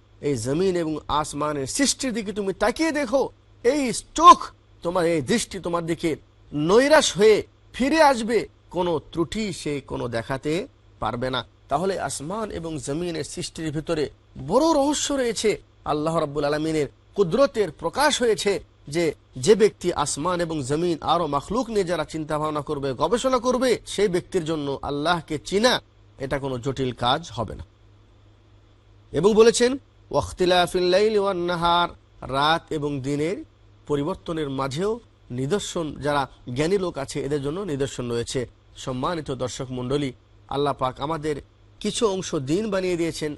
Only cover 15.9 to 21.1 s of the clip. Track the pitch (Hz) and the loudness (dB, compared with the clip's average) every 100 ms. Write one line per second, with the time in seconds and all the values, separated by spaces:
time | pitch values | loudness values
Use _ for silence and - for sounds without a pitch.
15.9 | 147 156 165 151 143 143 147 156 156 135 | -2 0 0 -2 -2 -2 0 0 -2 -2
16.9 | - _ - 185 226 277 240 190 - 165 | -6 _ 0 2 4 2 2 -2 -4 -4
17.9 | 240 294 - 240 196 202 185 - _ - | 2 2 4 2 2 0 -2 -4 _ -6
18.9 | 160 165 - _ 135 131 214 214 - 175 | 0 0 -2 _ -2 4 6 4 2 -2
19.9 | - 147 - 170 175 170 160 127 151 175 | -2 -2 -2 -2 -2 -2 -4 -2 0 0
20.9 | 160 117 | -2 0